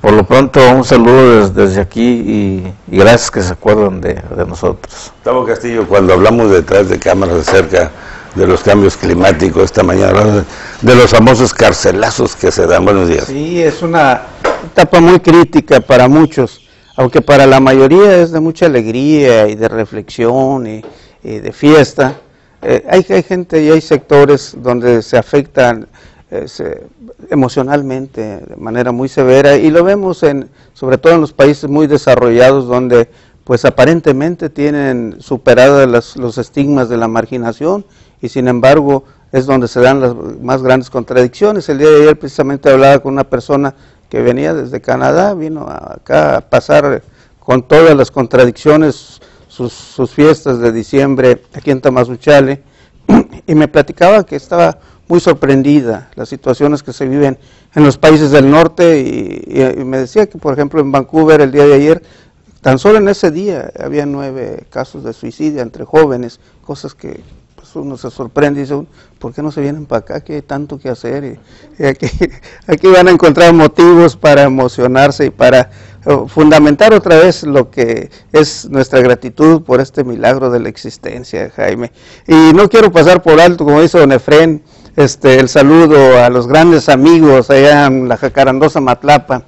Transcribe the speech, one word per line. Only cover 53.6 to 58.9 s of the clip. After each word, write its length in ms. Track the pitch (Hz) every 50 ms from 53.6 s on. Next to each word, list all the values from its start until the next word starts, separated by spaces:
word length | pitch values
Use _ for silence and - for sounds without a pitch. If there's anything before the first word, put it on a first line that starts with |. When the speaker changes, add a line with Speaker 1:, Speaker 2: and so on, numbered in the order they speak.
| 151
Speaker 3:
platicaba 580 | 147 - 156 139 - - - 170 180 208 214 180
que 100 | _ 147
estaba 440 | 143 - _ 180 170 170 165 156 _ _ _ _ _ _
muy 120 | _ 165 175
sorprendida 880 | - 180 160 151 151 135 139 135 131 143 147 147 127 117 110 95 - _ _
las 140 | - 120 -
situaciones 520 | 143 - _ 135 123 - 147 147 147 139
que 120 | 143 - 120
se 120 | - 143
viven 320 | 131 131 143 143 135 131 _ _ _ _ _ _ _ _
en 80 | 151 151
los 140 | 143 131
países 340 | - - 160 156 151 156 143
del 180 | 139 151 131 139
norte, 500 | 143 156 170 160 - - 175 170